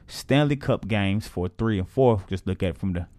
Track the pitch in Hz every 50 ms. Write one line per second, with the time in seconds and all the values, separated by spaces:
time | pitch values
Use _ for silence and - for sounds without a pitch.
0 | - - - - - - 131 139 151 147 147 139 - - 123 - - 98 110 104
1 | 101 98 98 107 104 - - 90 90 90 - - 113 113 110 95 90 - - 131
2 | 135 123 113 101 - - 98 92 - 95 95 - 95 90 80 - - 98 90 87
3 | 85 - -